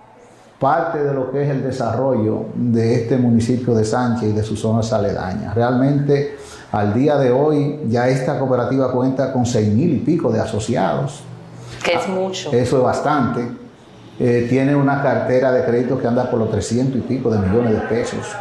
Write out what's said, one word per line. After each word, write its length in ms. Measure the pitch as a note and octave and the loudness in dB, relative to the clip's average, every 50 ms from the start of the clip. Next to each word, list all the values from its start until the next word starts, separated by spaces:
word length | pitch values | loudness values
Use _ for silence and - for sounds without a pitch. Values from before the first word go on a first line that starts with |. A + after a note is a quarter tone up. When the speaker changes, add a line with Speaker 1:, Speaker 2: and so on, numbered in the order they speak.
| - - - - - - - - - - - - | -20 -20 -20 -20 -20 -20 -20 -20 -20 -20 -8 -2
Speaker 1:
parte 460 | C#3 C3+ D3+ E3+ E3 E3 - D3+ C#3+ | 0 2 2 2 0 -2 -2 -2 -2
de 100 | C#3+ C#3 | -2 -2
lo 160 | C3+ B2+ - | -2 -4 -4
que 140 | - C#3+ C#3+ | -2 -2 -2
es 60 | C#3 | -2
el 120 | C#3 C3 | -2 -2
desarrollo 840 | A#2+ C3 A#2 - A#2+ A2+ A2 A2+ C3 C3+ B2+ A2+ G#2+ G#2+ A2 G#2+ - - - | -2 -4 -4 -2 -2 -2 -2 0 0 0 0 0 0 0 0 -2 -4 -6 -6
de 400 | A#2+ A#2+ A#2+ A#2 A#2 A2+ A2+ B2 | -4 0 0 2 2 2 2 2
este 220 | A#2+ A#2 - C#3 B2+ | 0 0 0 0 2
municipio 580 | B2 A#2+ A#2 A#2 A2+ - B2+ A#2 - - A#2 | 2 4 4 2 2 2 0 0 0 2 2
de 80 | A2 G#2+ | 2 2
Sánchez 460 | A2 - B2 B2+ A#2+ A2+ G#2+ A2+ G#2+ | 2 0 0 0 0 0 0 0 0
y 20 | |
de 120 | G#2 G#2+ G#2+ | 0 0 -2
sus 180 | - A2 G2+ | -2 -4 -2
zonas 320 | - A2 A2 A#2 A2 - A2+ | 0 0 0 0 0 0 0
aledañas. 600 | G#2+ G2+ G2+ F2+ F2 F2 F#2 F#2 - - F#2 F#2+ | 0 0 0 -2 -4 -4 -6 -6 -6 -6 -4 -2
Realmente 840 | A2+ A#2 B2 B2+ B2 C3 C#3 D3 C#3 C#3+ C#3+ C#3+ C#3 C#3+ - - - - - - - - - | 0 0 2 2 2 2 2 2 2 2 2 2 2 0 -2 -6 -12 -16 -18 -18 -20 -10 -6
al 220 | - G#2 G#2 G#2 G2+ | -2 0 0 2 2
día 220 | A#2+ C3+ D3+ D3 C#3 | 2 2 4 4 4
de 140 | C3+ B2 | 4 4
hoy, 480 | A#2+ C3 D3 D#3 D3+ D3 D3 C#3+ C#3 - A#2+ A#2 | 4 4 4 4 2 2 2 0 -2 -4 -2 0
ya 200 | A2+ A#2 B2 C3 | 0 2 2 2
esta 300 | C3+ C#3 - - C#3+ B2+ | 2 2 0 -2 -2 -2
cooperativa 520 | C3+ B2+ B2+ B2 A#2+ A#2+ C3 C3+ C3 B2+ | 0 0 2 0 0 2 2 2 2 2
cuenta 400 | B2+ B2 B2+ C3 C3+ - C3+ B2 | 0 0 0 0 0 0 -2 0
con 140 | - C3 B2 | 0 0 0
seis 240 | A2 - A2+ G#2+ G#2 | 0 2 2 2 2
mil 240 | G2+ A2+ D#3+ F3+ C3+ | 2 2 2 2 2
y 60 | A2 | 0
pico 300 | F2+ C#3+ - - - B2 | 0 0 0 2 2 0
de 80 | A2 G#2+ | 0 0
asociados. 800 | G#2 - - G#2 - - A#2 D3+ F#2+ E2+ D2+ C#2+ C#2 - - - - - - - - - - - - - - - - | -2 -2 -4 -4 -2 -2 -2 0 0 0 0 -2 -4 -4 -6 -10 -16 -16 -18 -18 -18 -18 -20 -18 -18 -16 -12 -6 -2
Speaker 2:
Que 100 | F3+ F3 | -2 -2
es 100 | E3+ - G3 | -2 -2 -2
Speaker 1:
Ah, 40 | |
Speaker 2:
mucho. 400 | F#3 F#3 F#3 F#3+ - - - D#3 | -2 -2 -4 -4 -4 -6 -6 -2
Speaker 1:
eso 260 | B2+ A#2+ B2+ - C#3 C3 | 0 0 2 2 2 2
es 60 | B2 | 2
bastante. 640 | A#2 A2+ - - C#3 D3+ D3 A#2+ A2 - B2 A#2+ A#2 - - - - - - - - - - - - - - | 2 0 0 0 0 0 0 0 0 -2 -2 -4 -6 -8 -12 -16 -20 -20 -20 -20 -20 -20 -20 -20 -14 -6 -2
Eh, 280 | C#3 - A#2+ A#2+ A#2 A#2+ | 0 2 2 2 2 2
tiene 260 | B2+ C3 C3+ C#3 C#3+ | 2 2 2 2 2
una 260 | C#3+ C#3 C#3 C#3 C#3 | 2 2 2 2 2
cartera 500 | C#3 C3+ A#2+ A2 A2 - B2+ B2+ C3 C3 | 0 0 0 0 0 0 2 2 2 2
de 120 | B2+ B2 - | 2 2 2
créditos 380 | - A#2 A#2+ B2+ A#2 C3+ - | 2 2 0 0 0 -2 -2
que 60 | - A#2 | 0 0
anda 220 | A#2+ B2+ A#2+ - | 0 0 0 0
por 100 | - A#2 | 0 0
los 100 | A2+ G#2+ | 0 0
trescientos 480 | - G2+ F#2+ - A2+ A#2+ C3 C3+ B2+ A#2+ | -2 -2 -2 -2 0 0 0 0 -2 -2
y 40 | |
pico 280 | - - B2 C3 - A#2 | -2 -2 -4 -2 -2 0
de 80 | A2 G#2 | 0 0
millones 360 | G2 F#2 G2 A#2 B2 A2+ G#2+ | 0 2 2 2 2 2 0
de 80 | G2+ | 0
pesos, 540 | - - A2 A#2 B3 - - - - - - - | 0 -2 -2 -2 -2 -4 -6 -8 -10 -10 -10 -6